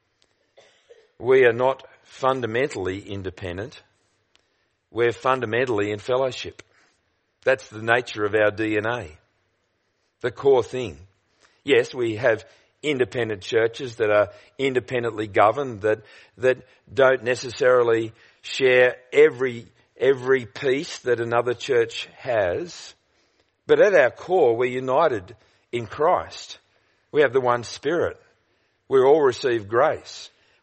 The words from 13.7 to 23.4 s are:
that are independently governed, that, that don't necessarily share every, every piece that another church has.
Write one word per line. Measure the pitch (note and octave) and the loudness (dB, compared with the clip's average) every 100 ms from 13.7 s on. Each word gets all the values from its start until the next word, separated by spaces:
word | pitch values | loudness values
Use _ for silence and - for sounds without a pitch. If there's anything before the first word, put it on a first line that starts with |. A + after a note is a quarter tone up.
| - C3 A2+ | -2 -10 -4
that | G#2+ | 2
are | G#2 G2+ - _ - | 2 2 -4 _ -6
independently | C3+ B2+ - B2 A#2 G#2+ G#2+ | -2 -2 -4 -4 -4 -6 -2
governed, | G#2+ G#2 C3 C3 G#2 | 4 4 2 -6 -4
that, | G#2+ A2 - - - - | -2 -2 -6 -20 -20 -2
that | B2+ C3 - _ - | 0 -2 -6 _ -6
don't | G2+ C3 C3 | 2 4 4
necessarily | A2+ A#2+ B2+ - B2+ B2+ A#2 A2+ A2 - _ _ | -2 -4 -6 0 2 4 4 2 -2 -12 _ _
share | - - C3 B2+ B2 - - | -12 0 4 4 4 0 -2
every, | C3+ D3+ B2 C3 A#2 - _ _ - | 4 4 4 -6 -6 -14 _ _ 0
every | C3 C3+ B2+ C3 A2+ | 2 2 2 0 -2
piece | - C#3 C3+ E3+ - | -6 -2 -2 -4 -8
that | B2+ A#2 | -2 -2
another | A#2 A#2 A#2+ | 0 -2 -2
church | A#2+ - A#2+ A2+ - - - | -4 -2 0 0 -6 -14 -12
has. | C3 A2+ F2+ G2+ F3 - - - _ _ _ _ | -4 -2 -2 -4 -8 -14 -20 -20 _ _ _ _